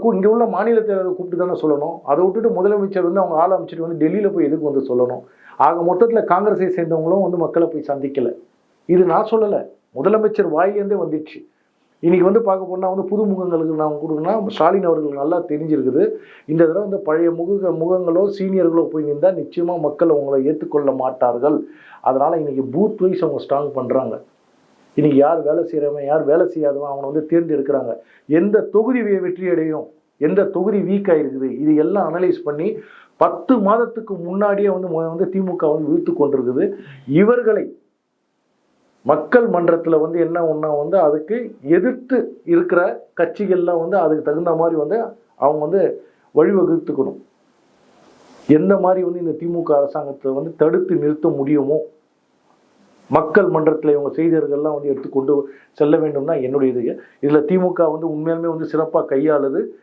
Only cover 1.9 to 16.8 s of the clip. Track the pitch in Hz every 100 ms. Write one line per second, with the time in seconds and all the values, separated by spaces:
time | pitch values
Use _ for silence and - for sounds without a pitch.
1.9 | 170 - 147 185 190 226 175 196 208 196
2.9 | 185 175 190 180 160 175 185 165 165 165
3.9 | 165 156 190 202 - 147 151 147 135 135
4.9 | 123 123 123 - _ - - 135 170 170
5.9 | 175 233 226 - 180 208 180 185 175 165
6.9 | 165 160 190 185 175 156 165 165 156 143
7.9 | 139 135 135 120 - - _ _ _ -
8.9 | 175 180 165 214 226 208 160 - - _
9.9 | 123 160 220 214 208 175 151 190 208 196
10.9 | 202 160 156 - - - _ _ _ _
11.9 | _ 165 180 175 208 220 190 185 185 185
12.9 | 190 - 208 214 185 180 165 160 156 156
13.9 | 147 156 156 165 220 196 - 160 185 180
14.9 | 160 147 139 147 170 - 151 160 151 127
15.9 | 131 214 - - - - 160 165 170